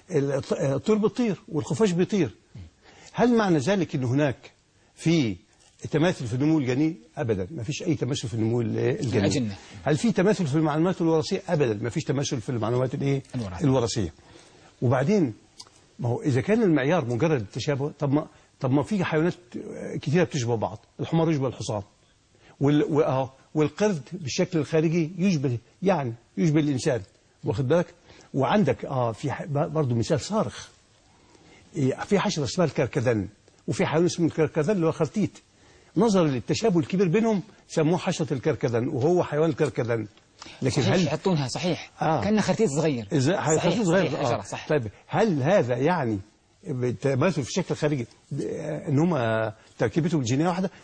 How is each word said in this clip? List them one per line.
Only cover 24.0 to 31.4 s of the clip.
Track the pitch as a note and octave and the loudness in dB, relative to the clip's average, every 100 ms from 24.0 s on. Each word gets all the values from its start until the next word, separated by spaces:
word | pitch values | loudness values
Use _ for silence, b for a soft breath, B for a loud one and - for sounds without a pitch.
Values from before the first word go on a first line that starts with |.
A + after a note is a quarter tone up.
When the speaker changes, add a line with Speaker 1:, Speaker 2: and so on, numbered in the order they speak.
| - | -6
Speaker 1:
بالشكل | E3+ C3+ - F3+ D#3+ | -10 -6 -2 0 0
الخارجي | C#3+ D#3+ D#3+ E3+ D3+ F#3 | 0 2 2 0 -2 0
يشبه، | G3 E3 C#3 A#2+ b b | 0 2 0 -2 b b
يعني | F#3 F3 C3 A2+ _ - | 0 0 -2 -8 _ -2
يشبه | F3 D3+ | 2 2
الإنسان، | D3 C3+ D#3 A#2+ F#2+ _ _ _ | 2 0 0 -2 -4 _ _ _
واخد | - A2+ B2+ | -6 -2 2
بالك؟ | E3+ E3 - B B B | 2 0 -8 B B B
وعندك، | C#3 B2+ G#3 D3 A#2 | -2 2 4 2 0
آه، | - C3+ A#2+ | -4 -2 -2
في | A2 C#3+ | -2 -6
ح-، | A#2 | -6
ب-، | - C#3+ E3 | -4 -4 -2
برضو | D3+ C3+ | -2 0
مثال | A#2+ G#2+ D3+ | 0 0 -2
صارخ. | - G#3+ C3 - - - _ _ _ _ b b | -2 -2 -2 -6 -16 -20 _ _ _ _ b b